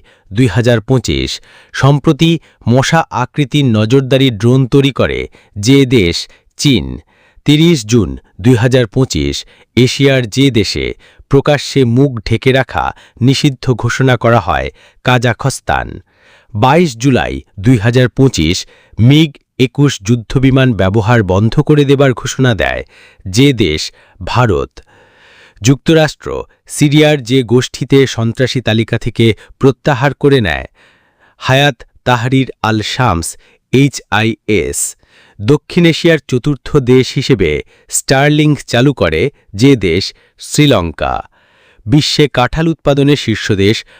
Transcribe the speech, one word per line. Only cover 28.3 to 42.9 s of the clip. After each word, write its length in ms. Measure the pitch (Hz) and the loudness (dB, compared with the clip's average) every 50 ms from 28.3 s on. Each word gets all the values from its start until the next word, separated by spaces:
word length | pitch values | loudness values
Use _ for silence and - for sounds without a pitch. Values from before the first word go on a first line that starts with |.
| 110 - - - - 135 | -2 -2 -4 -2 -2 -4
তালিকা 360 | - - 107 113 113 - - 110 | -4 -2 -2 -2 -2 -2 -4 -6
থেকে 280 | - 120 - - 113 113 104 - - _ - _ | -6 -6 -2 0 0 0 0 -2 -8 _ -10 _
প্রত্যাহার 540 | - 139 127 - _ 160 147 110 131 143 131 | 0 0 0 2 _ -4 -2 0 -2 -4 -4
করে 240 | - - 143 139 131 | 0 0 2 2 2
নেয় 260 | 110 87 73 67 62 - _ _ _ _ _ _ _ _ _ _ _ _ _ _ | 0 -2 -4 -6 -8 -12 _ _ _ _ _ _ _ _ _ _ _ _ _ _
হায়াত 360 | - - 131 135 143 147 143 - - _ _ _ _ | -2 0 0 2 2 0 -2 -4 -16 _ _ _ _
তাহরির 440 | 123 123 120 113 127 127 131 131 - - _ | -2 -2 -2 0 0 0 0 -2 -2 -6 _
আল 160 | - 110 110 110 | -4 -2 -2 -2
শামস, 460 | 101 - - - 127 120 87 85 82 - - - _ _ _ _ _ _ | -4 -6 -2 0 0 0 0 -2 -4 -8 -12 -16 _ _ _ _ _ _
এইচআইএস। 1080 | - 127 139 143 - - - _ 95 104 110 110 110 - _ - 107 92 73 65 76 - - - - _ _ _ _ _ _ _ _ - | 0 2 2 2 0 -6 -10 _ -4 -2 -2 -2 -4 -6 _ -2 -2 -2 -2 -4 -6 -6 -8 -8 -10 _ _ _ _ _ _ _ _ -8
দক্ষিণ 460 | 101 110 147 147 - _ - 180 175 | 0 0 0 0 0 _ -2 2 2
এশিয়ার 340 | 165 156 - - 170 165 147 - - | 2 2 2 0 0 0 0 -2 -4
চতুর্থ 400 | - 123 - 151 143 - _ - - | -4 -2 -2 -2 -4 -4 _ -2 -2
দেশ 300 | 151 127 117 127 131 123 - - | -2 2 4 2 2 2 0 -4
হিসেবে 360 | 147 131 - 139 101 95 78 73 69 - - _ _ _ _ | -6 0 0 0 0 0 -2 -2 -4 -6 -10 _ _ _ _
স্টারলিংক 680 | - - - - 135 135 139 147 151 151 151 151 147 - - | -8 -8 -4 -2 0 2 2 2 2 2 2 2 0 -2 -4
চালু 260 | - - 117 123 147 | -4 -2 0 2 0
করে 380 | 131 - 98 82 78 78 104 147 - _ _ _ - | 0 0 -2 -2 0 -2 -4 -4 -6 _ _ _ -4
যে 180 | 98 120 139 139 | 0 2 2 4
দেশ? 280 | 117 - 90 80 92 - - - _ _ _ _ _ | 2 2 -2 -2 -2 -4 -6 -12 _ _ _ _ _
শ্রীলঙ্কা। 720 | - - - - 151 143 127 101 87 82 78 - - 65 64 53 - - _ _ _ _ _ _ _ _ _ _ _ | -16 -6 -2 0 2 2 2 0 -2 -4 -6 -6 -4 -4 -4 -6 -8 -14 _ _ _ _ _ _ _ _ _ _ _
বিশ্বে 380 | 104 110 156 143 - - - 151 143 | 0 0 0 0 0 0 0 0 0
কাঁঠাল 380 | - 127 123 120 - 160 165 165 | 0 -2 -2 -2 -2 -2 -2 -2
উৎপাদনে 460 | 160 - _ 147 | -4 -2 _ 0